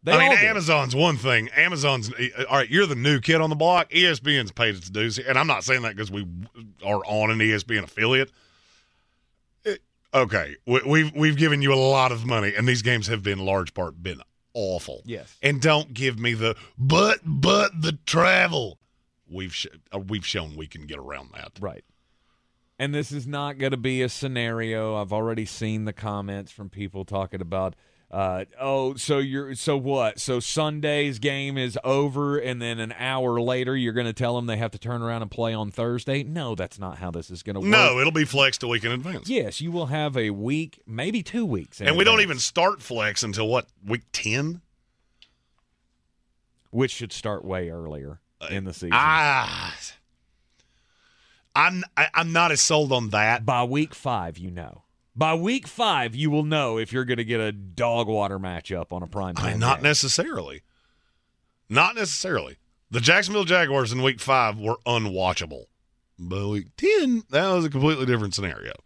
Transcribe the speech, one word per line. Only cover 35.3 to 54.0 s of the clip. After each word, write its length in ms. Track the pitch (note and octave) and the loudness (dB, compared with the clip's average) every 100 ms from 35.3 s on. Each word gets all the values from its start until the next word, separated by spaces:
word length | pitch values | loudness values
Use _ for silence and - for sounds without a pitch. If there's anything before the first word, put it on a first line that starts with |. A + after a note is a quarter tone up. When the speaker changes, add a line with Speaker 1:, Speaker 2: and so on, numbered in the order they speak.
Speaker 1:
play 220 | - A#2 | -4 -2
on 200 | A2 G#2+ | -2 -6
Thursday?" 500 | G2 A#2 A#2+ B2+ C#3 | -4 -2 -2 -2 -4
No, 320 | C3+ E3 C3+ | -4 -6 -6
that's 240 | G2+ F2+ - | -6 -8 -8
not 200 | F#2+ - | -12 -8
how 120 | F2+ | -8
this 200 | E2+ D#2+ | -8 -10
is 100 | F2+ | -12
gonna 160 | G#2 G2 | -8 -4
work. 100 | F#3+ | 4
Speaker 2:
No, 300 | G#3+ F3 B2+ | 6 6 4
it'll 140 | C#3+ | 2
be 120 | D#3+ | 2
flexed 380 | D3+ C#3 C3+ B2 | 2 4 2 2
a 60 | A#2+ | -2
week 160 | A#2 | -2
in 80 | A2+ | -2
advance. 360 | B2 D#3 E3 - | -4 -6 -10 -4
Speaker 1:
Yes, 320 | B3 A2+ - | -4 -2 -6
you 120 | D#3+ | -6
will 140 | E3+ D3+ | -4 -2
have 300 | D3+ D3+ C3 | -2 -2 -2
a 140 | G#2+ | -2
week, 500 | G2+ A2 D3+ D#3+ - - | -2 -2 -2 -4 -12 -12
maybe 340 | A2 D#3 A3 | -6 -4 -4
two 200 | E3 A#3 | -4 -4
weeks 360 | G#3+ G#2+ D#2 - | -2 -2 -6 -2
in 80 | G#2 | 0
Speaker 2:
And 80 | D#3+ | 4
we 80 | |
don't 160 | G3+ A3 | 4 4
Speaker 1:
advance. 60 | G3+ | 2
Speaker 2:
even 100 | C3 | 0
start 420 | - - F3+ G3+ | -4 2 0 0
flex 440 | - A#2 G#2+ G#2 | -6 -2 -2 -2
until, 240 | A2+ G2+ A2 | -4 -2 0
what, 180 | B2 - _ | 0 -2 _
week 180 | G2 A#2+ - | -8 -8 -6
ten? 480 | - G#2+ A#2 D3+ F3 _ _ _ _ _ _ - _ _ _ _ _ _ _ _ _ _ _ _ _ _ | -8 -4 -2 -4 -6 _ _ _ _ _ _ -20 _ _ _ _ _ _ _ _ _ _ _ _ _ _
Speaker 1:
Which 220 | A2+ C3 | -2 -2
should 200 | - A#2 | -2 -10
start 320 | - A2 G2+ | -8 -8 -8
way 260 | - F#2 F2 | -6 -6 -6
earlier 500 | E2+ E2 D2+ C#2 E2 _ _ | -8 -10 -10 -12 -16 _ _
Speaker 2:
Uh, 60 | D#2+ | -8
Speaker 1:
in 120 | F#2+ F#2+ | -6 -6
the 60 | |
season. 180 | E2+ F2+ | -8 0
Speaker 2:
ah, 840 | A#2+ D3 D#3 D3 C3+ A2 - F2+ - - - _ _ _ _ _ _ _ _ _ _ _ _ _ _ _ C#3 | 4 4 4 4 2 0 -6 -10 -10 -16 -18 _ _ _ _ _ _ _ _ _ _ _ _ _ _ _ 2
I'm, 260 | E3 F3+ F3+ | 2 2 -4
I, 140 | - D#3 | 0 0
I'm 180 | D#3+ E3 | 0 0
not 200 | E3 E3+ | 2 2
as 100 | D3 | 4
sold 300 | - D#3 D3 | 4 4 2
on 180 | B2+ A2+ | 0 0
that. 340 | G#2 G#2+ A#2 | 2 2 2
Speaker 1:
By 200 | A2 B2 | 0 0
week 300 | B2 C#3 D3+ | 0 0 -2
five, 440 | - | -4